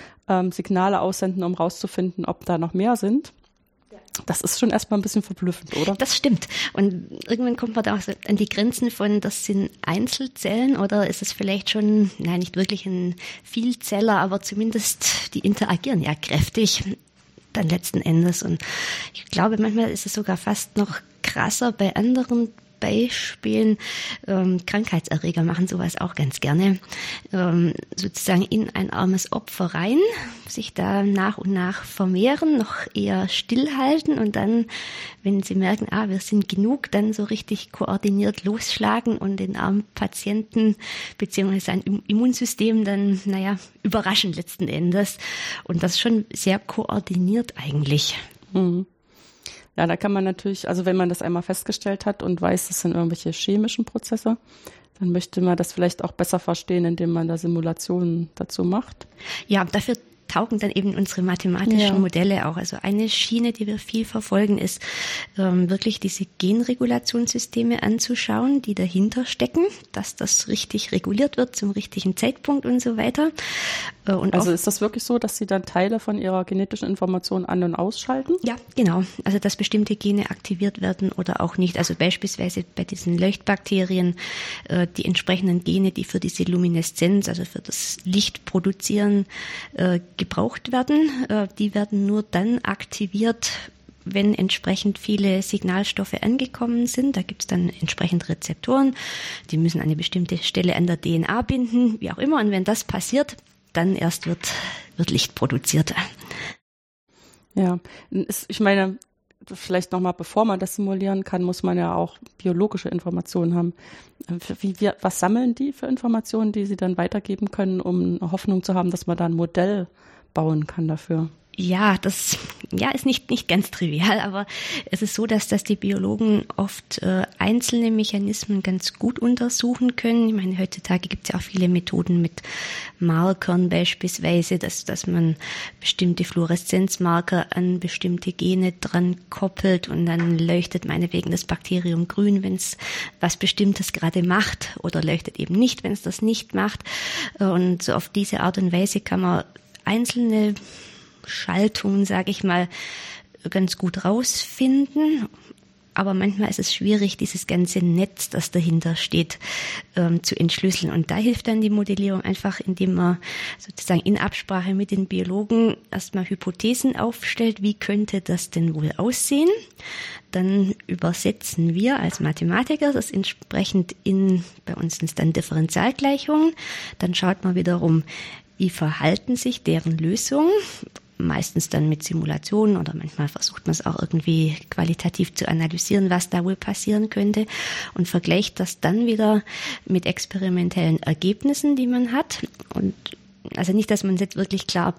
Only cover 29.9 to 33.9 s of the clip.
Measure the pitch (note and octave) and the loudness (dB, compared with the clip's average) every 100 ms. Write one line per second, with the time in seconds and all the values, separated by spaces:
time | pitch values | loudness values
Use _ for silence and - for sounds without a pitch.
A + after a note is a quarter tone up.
29.9 | C#4+ G#4+ A#4 - - - - G#3+ - F#3+ | 4 2 0 -10 -14 -12 -10 -8 -4 0
30.9 | G3 G3+ G3 G3 G3+ F#3+ G3 F3+ G3 - | 2 2 2 0 -2 -2 0 0 -4 -10
31.9 | - F#3 F#3 A#3+ D4 D#4+ C#4+ G#3+ - - | -2 0 4 4 4 2 2 0 -6 -6
32.9 | G#3 G3+ F#3+ F#3+ - - A#3 D4 C4+ C4 | -2 0 0 0 -4 0 0 0 2 2